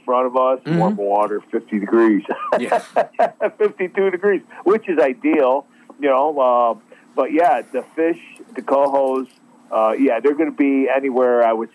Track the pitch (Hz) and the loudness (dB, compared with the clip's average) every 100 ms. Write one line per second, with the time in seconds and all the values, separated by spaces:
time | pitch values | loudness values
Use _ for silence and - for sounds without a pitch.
0 | - 123 127 127 131 131 147 170 185 202 | -4 -2 0 0 0 -2 -2 0 0 -2
1 | 101 101 104 104 - 113 - 104 101 117 | -2 0 -2 -4 -6 -8 -6 -6 0 2
2 | 113 98 - 92 - - 110 120 - - | 4 2 -2 -8 -4 -4 -2 -4 -2 -4
3 | - - - - 202 - 214 202 180 196 | -2 -2 -2 -2 -6 -2 -4 -4 -6 -2
4 | 196 180 208 185 - - 175 190 - 156 | -2 0 -2 -2 -4 -4 0 0 0 0
5 | 139 127 147 156 127 139 - _ - - | 0 0 0 2 2 0 -4 _ -20 -4
6 | 139 131 151 143 127 120 117 107 - - | 0 0 0 0 2 2 2 -2 -10 -20
7 | _ 143 123 156 175 123 - 127 - 156 | _ -4 -2 2 2 0 -4 -8 -6 -2
8 | 165 170 - - - - 107 139 143 139 | -2 -4 -10 -20 -18 -12 -2 0 2 2
9 | 135 131 127 _ _ _ - 110 110 127 | 0 -2 -6 _ _ _ -6 -2 0 2
10 | 135 113 139 147 151 135 139 135 127 135 | 0 2 0 0 -2 0 0 2 0 0
11 | 135 123 123 120 113 110 113 | 0 0 2 2 2 0 -4